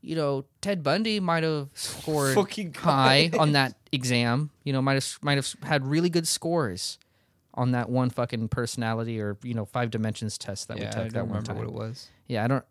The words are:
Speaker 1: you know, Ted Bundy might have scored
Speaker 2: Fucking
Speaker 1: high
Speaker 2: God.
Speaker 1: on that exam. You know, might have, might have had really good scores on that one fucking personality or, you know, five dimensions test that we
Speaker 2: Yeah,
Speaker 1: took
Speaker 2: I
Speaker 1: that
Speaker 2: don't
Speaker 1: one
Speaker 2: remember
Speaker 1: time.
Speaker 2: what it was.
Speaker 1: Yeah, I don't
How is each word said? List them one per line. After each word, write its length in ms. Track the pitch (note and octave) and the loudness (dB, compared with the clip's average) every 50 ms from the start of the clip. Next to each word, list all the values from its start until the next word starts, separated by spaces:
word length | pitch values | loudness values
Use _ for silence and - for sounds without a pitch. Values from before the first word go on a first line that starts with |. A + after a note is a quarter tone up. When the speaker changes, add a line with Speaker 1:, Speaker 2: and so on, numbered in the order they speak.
Speaker 1:
you 140 | - - D#3+ | -8 -6 -4
know, 300 | D#3+ D3+ C#3+ C#3 C3+ C3+ _ _ _ | -2 0 0 -2 -2 -4 _ _ _
Ted 240 | - G3 G3+ F3+ D3 | -4 -4 -2 0 0
Bundy 340 | C#3 D3 F#3+ A3 A3+ G#3+ G#3 | 0 2 2 2 0 0 0
might 240 | F#3+ F3 E3 E3 | 0 2 2 2
have 260 | D#3+ D#3+ D#3 D3+ C#3 C#3+ _ | 2 0 0 -2 -4 -6 _
scored 640 | - - - - - - - D#3 D3+ C#3 C3+ C3 | -10 -8 -8 -8 -8 -4 -2 0 2 2 4 4
Speaker 2:
Fucking 380 | C3 G3 G3 - - G#3 E3+ C#3+ | 4 2 2 -2 -6 -6 -6 -8
Speaker 1:
high 520 | - - D#3+ C#3+ C3+ C3 C3 C3 C#3+ D3+ | -2 2 2 4 6 6 8 8 8 6
Speaker 2:
God. 140 | E3+ E3 F3+ | 4 4 4
Speaker 1:
on 120 | D#3+ D3+ | 4 6
that 220 | D3 C#3 C3+ B2+ A2 _ _ - | 6 4 4 2 -2 _ _ -4
exam. 600 | - C3+ B2 B2 B2 A#2+ A#2+ A#2+ A#2+ C3 D3+ D3 _ _ | -4 -2 0 2 2 2 4 2 2 0 0 -4 _ _
You 100 | _ C#3+ | _ -2
know, 80 | C3+ C3+ | -2 0
might 140 | C3 C#3 C3+ | 2 2 2
have, 240 | C3+ - - - - | 0 0 -4 -8 -6
might 160 | - D3 C#3+ | -2 0 0
have 160 | C#3 C3 - - - - | 0 0 -4 -8 -10 -4
had 200 | C3+ D#3 C#3+ C3+ | 0 0 0 2
really 260 | C3+ C#3+ D#3+ E3+ F3+ | 2 2 2 2 2
good 180 | E3+ F3 E3 D#3+ | 2 0 0 0
scores 720 | - - - E3 E3+ E3+ D3 G#2+ F2 F#2+ - - - _ _ _ _ _ _ _ _ _ _ _ - | -4 -2 -2 0 0 0 0 0 -2 -6 -8 -8 -10 _ _ _ _ _ _ _ _ _ _ _ -4
on 180 | - B2+ B2+ | -2 0 2
that 180 | B2+ B2 A#2 A2 | 2 0 0 0
one 180 | B2 B2+ B2+ B2 | 0 2 2 2
fucking 400 | A#2 - A#2+ A#2 - A2+ A2+ A2 | 0 0 -2 -2 -2 -4 -2 -2
personality 680 | - - A#2+ A#2 - - A#2 A2+ A2+ A2+ A2+ A2+ A#2 A2 | -2 -2 -2 -4 -2 -2 -2 -2 -2 -2 -2 -4 -4 -4
or, 160 | G#2+ G#2 G#2 G2+ | -4 -4 -4 -6
you 100 | - B2 A#2 | -8 -6 -4
know, 100 | A#2 G#2 | -4 -6
five 260 | - - B2 A#2+ A#2 | -4 -2 -2 -2 -2
dimensions 480 | G#2+ A2+ A2 A2 G#2 - A2 G#2+ - - | -2 -2 -2 -2 -2 -4 -6 -6 -6 -8
test 300 | - - G2 - - - | -8 -8 -8 -10 -10 -10
that 80 | A2+ | -8
we 80 | A2+ A2+ | -8 -6
Speaker 2:
Yeah, 60 | G#2+ | -6
Speaker 1:
took 100 | G#2+ A2 | -4 -4
Speaker 2:
I 40 | A2+ | -4
Speaker 1:
that 60 | A2+ A2+ | -4 -4
Speaker 2:
don't 80 | A#2 G2 - | -4 -4 -2
Speaker 1:
one 100 | - G#2+ | -4 -4
Speaker 2:
remember 100 | G#2+ A2 | -4 -4
Speaker 1:
time. 80 | G#2 | -6
Speaker 2:
what 100 | G#2+ A2+ | -6 -6
it 60 | - | -6
was. 360 | - - A2 A2+ C3 - - - _ _ _ - | -6 -8 -8 -8 -10 -12 -16 -20 _ _ _ -6
Speaker 1:
Yeah, 160 | A#2+ A2 G#2+ | -2 -2 0
I 20 | |
don't 180 | A#2+ C3+ C3 - _ | 2 0 0 -2 _